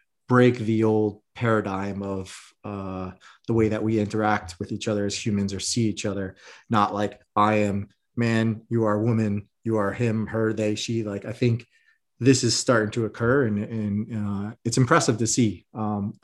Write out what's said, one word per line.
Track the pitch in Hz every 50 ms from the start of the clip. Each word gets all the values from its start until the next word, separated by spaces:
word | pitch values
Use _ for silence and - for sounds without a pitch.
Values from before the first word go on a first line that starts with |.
| _ _ _ _ _ _
break | 123 123 123 123 120 -
the | 110 104 113 110 110
old | 110 107 107 107 104 101 - _ _ _
paradigm | - 120 117 113 107 101 98 98 95 98 101 98 98
of, | 98 98 98 95 95 92 - - - - _ _ _
uh, | 104 104 98 98 95 95 92 95 92 90 - _ - - _ _ -
the | 113
way | 113 110 107
that | 107 107 110
we | 110 113 110
interact | 104 104 110 107 107 104 107 104 - - - -
with | 107 -
each | 110 101 - 113
other | 107 104 101
as | 101 101 - -
humans | 117 104 101 101 98 98
or | 92
see | - - - 123 113 107
each | 98 - -
other, | 107 98 98 98 95 - _ - - - - _ _
not | 117 107 101 101 104
like, | 101 104 98 - - _ _ _
"I | 104 104 107 107
am | 107 104 101 98 101 98 - _ _ _ _ _ -
man, | 117 117 113 113 113 113 110 104 - _
you | 117 117 113
are | 107 104 107
woman, | 110 117 117 113 110 107 101 104 104 _ _ _ _
you | 113 110
are | 107 101 98
him, | 98 - 123 117 110 110 107 101
her, | 107 113 110 110 107
they, | 104 110 107 107
she." | 107 - - 120 113 107
Like, | 104 101 98 -
I | - 107
think | - 127 123 117 117 - _ _ _ _ _ _ _ _ _ _ _
this | 120 127 131 - -
is | 117 101
starting | - - - 127 113 107 104
to | - 120 113
occur, | 104 - - 117 113 127 143 135
and, | 110 104 101
and, | 107 - 117 113 107 104 101 104 110 - 120
uh, | 110 104 101 101 98 101 104 - - _
it's | 120 120 -
impressive | 131 117 160 165 - - 120 107
to | 117 107
see. | - - 120 107 92 90 _ _ _
Um, | 113 110 104 107 104 98 104 - -